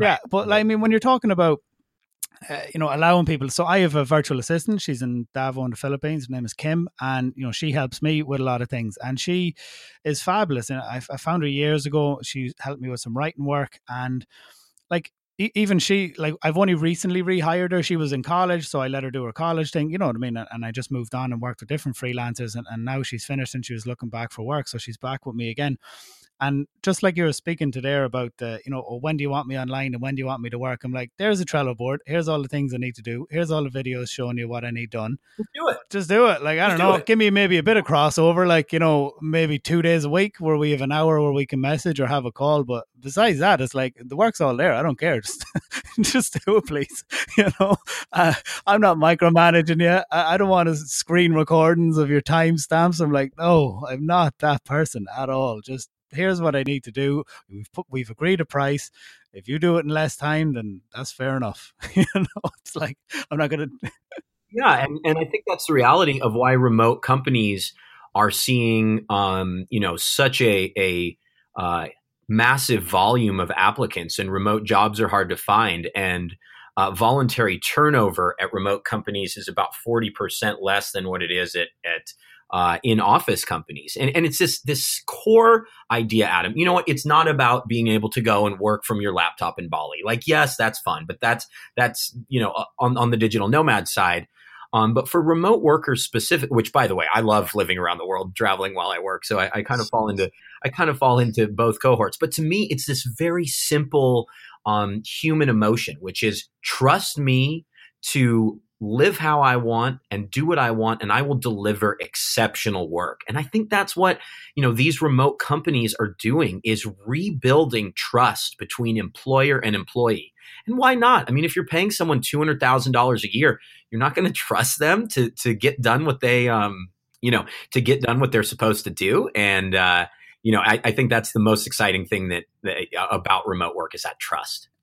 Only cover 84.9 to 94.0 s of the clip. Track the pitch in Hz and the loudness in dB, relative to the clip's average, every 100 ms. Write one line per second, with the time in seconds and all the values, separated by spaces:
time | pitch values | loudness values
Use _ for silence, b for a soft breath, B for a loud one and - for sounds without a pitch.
84.9 | - - - 214 226 226 226 - B B | -6 -8 -6 4 6 8 4 2 B B
85.9 | 120 113 110 98 90 90 123 175 180 170 | -2 0 2 4 2 0 0 2 2 0
86.9 | 131 147 151 160 143 123 123 104 117 113 | -2 2 2 4 4 2 2 0 -2 2
87.9 | 110 107 - 113 104 104 95 107 104 - | 2 0 -2 2 2 2 0 0 -2 -2
88.9 | 107 101 90 85 - 87 87 85 78 73 | -4 -2 0 -2 -2 -6 -6 -6 -6 -6
89.9 | 78 101 120 - 156 147 - 113 110 - | -8 -4 -4 0 2 2 0 -2 -2 -4
90.9 | 78 80 87 117 117 - B B - 123 | -6 -6 -4 -2 -2 -6 B B -2 -2
91.9 | - - 120 - 127 104 78 - - 127 | -2 -10 -10 -4 -2 -2 -4 -8 -2 0
92.9 | 123 120 117 110 107 101 147 156 104 - | 2 0 2 2 0 2 2 4 2 0
93.9 | - | 0